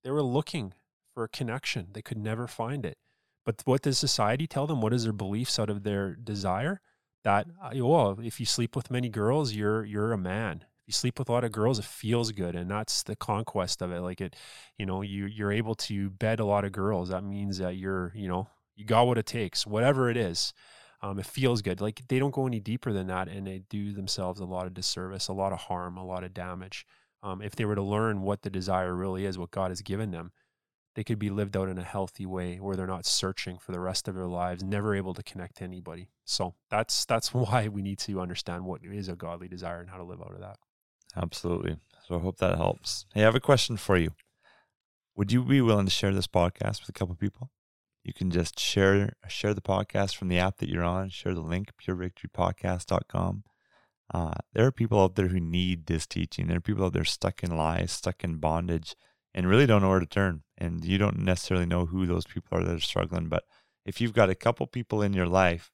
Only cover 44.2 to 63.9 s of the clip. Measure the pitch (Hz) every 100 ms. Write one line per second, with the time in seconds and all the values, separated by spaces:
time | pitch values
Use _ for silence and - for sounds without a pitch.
44.2 | _ _ _ _ _ _ _ _ _ -
45.2 | 101 120 123 135 117 104 95 - 101 98
46.2 | - 90 87 - 104 104 - - 90 90
47.2 | 101 - 127 _ _ _ _ _ - -
48.2 | 92 87 85 - - 101 98 101 101 -
49.2 | 95 - 104 98 - 95 101 101 98 -
50.2 | 92 87 92 - - 85 85 90 95 -
51.2 | 92 90 80 90 101 - - 90 90 -
52.2 | - - 90 90 95 90 - 92 - 90
53.2 | 90 98 - _ _ _ _ _ _ 87
54.2 | 82 - - - 123 131 113 107 95 92
55.2 | 92 92 82 87 92 87 80 82 - 87
56.2 | 85 - 85 85 85 101 92 90 78 -
57.2 | 95 - 87 80 78 85 87 - - -
58.2 | 87 80 78 80 87 82 80 - _ _
59.2 | _ 95 92 107 139 104 95 95 85 101
60.2 | 95 80 _ - 85 82 82 95 104 104
61.2 | 95 90 - 92 87 90 87 92 92 87
62.2 | - - - 87 87 85 - - 87 87
63.2 | 82 82 _ _ _ _ -